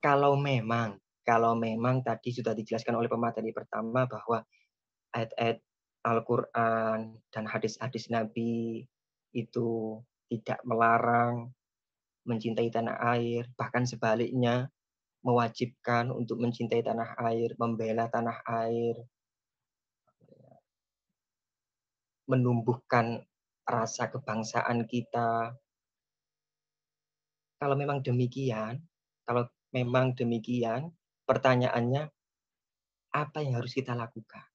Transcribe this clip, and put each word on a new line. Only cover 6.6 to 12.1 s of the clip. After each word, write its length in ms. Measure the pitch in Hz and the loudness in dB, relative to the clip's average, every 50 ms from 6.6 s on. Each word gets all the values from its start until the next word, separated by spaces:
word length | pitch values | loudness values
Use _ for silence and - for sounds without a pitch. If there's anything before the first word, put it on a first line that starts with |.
| 117 113 113 113 110 110 110 110 113 110 110 113 _ _ | 2 2 2 2 2 0 0 -2 -4 -8 -12 -18 _ _
dan 140 | - 113 110 | -8 -8 -6
hadis-hadis 640 | 107 - 110 - 110 - - - - - 117 - - | -4 -4 -2 -2 -2 -4 -4 -8 -6 -6 -6 -6 -2
Nabi 720 | 117 113 110 107 - 120 117 117 117 117 113 117 113 113 131 _ _ _ _ _ _ _ _ _ | 0 0 0 0 -2 -2 -2 -2 -2 -2 -2 -4 -6 -8 -10 _ _ _ _ _ _ _ _ _
itu 720 | _ - 110 - - 120 117 117 113 117 110 110 110 110 120 _ _ _ _ | _ -6 -6 -4 -2 -2 0 0 -2 -2 -4 -4 -8 -10 -14 _ _ _ _
tidak 320 | _ 120 107 - - 110 - - | _ -6 -6 -4 -6 -6 -6 -2
melarang 880 | 123 117 113 117 117 117 117 117 117 117 117 117 120 120 120 117 123 127 _ _ _ _ _ _ _ _ _ _ _ | -2 2 4 6 6 6 4 4 4 4 4 4 2 0 -2 -6 -8 -14 _ _ _ _ _ _ _ _ _ _ _